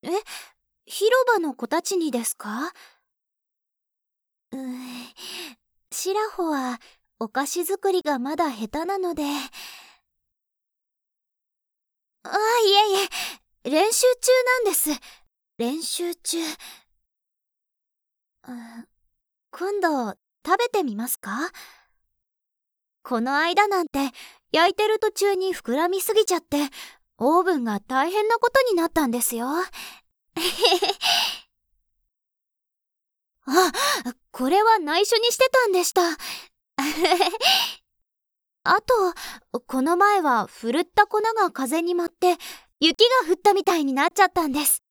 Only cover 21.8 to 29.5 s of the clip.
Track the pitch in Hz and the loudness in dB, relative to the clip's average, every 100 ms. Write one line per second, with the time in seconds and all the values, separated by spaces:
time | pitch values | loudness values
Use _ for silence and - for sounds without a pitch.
21.8 | _ _ _ _ _ _ _ _ _ _ | _ _ _ _ _ _ _ _ _ _
22.8 | _ _ - 240 240 277 330 359 403 392 | _ _ -6 -4 -2 -2 0 2 2 2
23.8 | 339 277 277 - - - _ - 349 392 | -2 -2 -4 -6 -20 -20 _ 2 2 2
24.8 | 427 440 440 - 403 392 381 349 - 247 | 0 2 0 0 0 0 -2 -4 -4 -2
25.8 | 349 381 - 427 427 349 _ 285 285 - | 0 -2 0 2 2 0 _ -2 -2 -6
26.8 | - - _ _ 240 330 370 330 233 202 | -20 -20 _ _ 2 2 2 0 -2 -6
27.8 | - 262 302 392 427 466 480 539 508 370 | -4 -2 0 0 0 2 2 2 2 2
28.8 | 330 330 277 233 233 233 247 | 0 0 0 0 -2 -4 -4